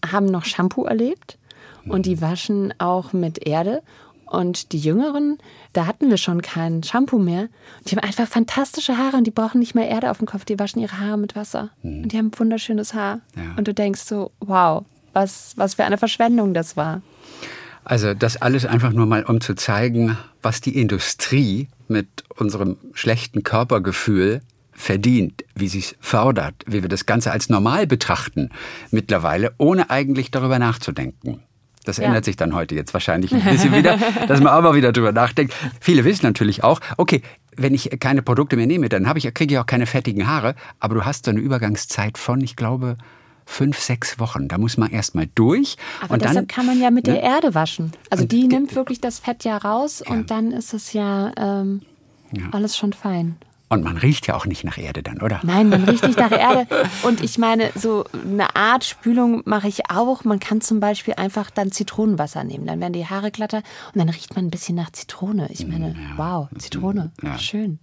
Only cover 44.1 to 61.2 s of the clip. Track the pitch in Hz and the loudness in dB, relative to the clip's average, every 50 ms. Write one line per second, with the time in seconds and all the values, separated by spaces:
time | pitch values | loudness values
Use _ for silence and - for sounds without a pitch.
44.1 | - - 117 113 - - 69 69 82 90 107 117 117 - 113 104 - 110 - - | -4 -4 -4 -4 -4 -6 -6 -4 -2 0 0 0 2 0 0 0 0 -2 -4 -2
45.1 | - - 160 143 _ - 113 120 165 240 285 277 - - - - - - - 175 | -2 -2 -4 -2 _ 2 4 4 4 2 2 0 -2 -12 -14 -14 -12 -10 -6 0
46.1 | - - 214 226 - - - 196 - - 254 247 254 254 254 247 240 254 240 247 | 0 2 2 2 2 0 0 -2 -4 -2 0 2 2 4 4 4 4 4 4 2
47.1 | 240 - - 240 262 302 320 294 180 156 160 156 - - 165 160 160 - _ - | 0 2 2 2 2 4 2 2 2 2 0 0 -2 -6 -6 -8 -8 -12 _ -4
48.1 | - 185 - 117 226 233 254 254 247 262 277 277 - 269 262 - 254 - - 247 | 0 0 0 2 4 4 4 4 4 2 2 0 -2 -4 -2 -2 -4 -4 -4 -6
49.1 | 233 - - - 240 240 - 233 214 208 - 208 214 233 269 302 - - - - | -6 -6 -6 -6 -6 -4 -4 -4 -4 -2 -2 -2 0 0 -2 -2 -4 -8 -8 -4
50.1 | 240 226 220 - 226 220 220 226 240 247 226 - - 214 - - - 208 208 202 | -4 -4 -2 -2 -2 -2 -2 -2 -2 -4 -6 -6 -8 -8 -10 -6 -4 -2 -2 0
51.1 | 202 196 196 - - - 220 202 202 196 196 196 196 202 - _ _ _ _ _ | 0 -2 -2 -4 -4 -4 -4 -2 -2 -2 -2 -2 -4 -4 -8 _ _ _ _ _
52.1 | _ _ _ - - 104 92 92 - 202 208 214 - - - 202 202 - - 208 | _ _ _ -12 -10 -10 -8 -6 -4 -2 -2 -2 -2 -2 -2 -4 -4 -4 -4 -4
53.1 | 185 175 170 165 165 - - _ _ _ _ _ - 104 82 80 85 82 - 135 | -2 -2 -2 -4 -6 -8 -16 _ _ _ _ _ 0 0 0 -2 -4 2 2 2
54.1 | 151 - - - - - - 104 87 - - - - - - 73 - - - - | 2 2 0 -4 -4 -4 -2 -4 -6 -6 -6 -10 -8 -8 -10 -8 -8 -8 -10 -10
55.1 | - - - 113 107 95 - 170 175 196 220 214 196 190 185 196 240 233 - 277 | -8 -4 -2 -2 -2 -2 -2 2 4 6 6 6 6 6 6 4 2 4 4 2
56.1 | 247 - 247 220 220 - - 240 254 254 247 233 - - - 185 180 - - 247 | 4 4 4 4 4 4 4 4 4 4 2 0 0 0 0 0 -2 -2 0 0
57.1 | 240 - - 226 - - 233 226 226 226 226 - - 196 - 226 220 208 - - | 2 2 0 -4 -2 0 2 2 4 2 2 0 -2 -4 -2 0 0 0 -2 -4
58.1 | - - - 185 196 208 196 - - - 202 220 240 262 247 - - _ - 233 | -8 -8 -6 -4 -2 0 0 0 2 2 2 4 2 2 0 -4 -10 _ 0 2
59.1 | 233 240 247 240 233 226 - - 208 208 196 208 196 - - - 175 185 233 247 | 2 4 4 2 2 0 0 -2 -2 0 0 -2 -4 -4 -6 -4 0 0 2 0
60.1 | 262 247 - 233 208 196 - - 214 220 214 - 226 214 202 208 214 202 - - | 0 0 0 0 0 0 0 -2 -2 -2 0 0 0 2 2 0 0 -2 -4 -6
61.1 | 208 - | -4 -2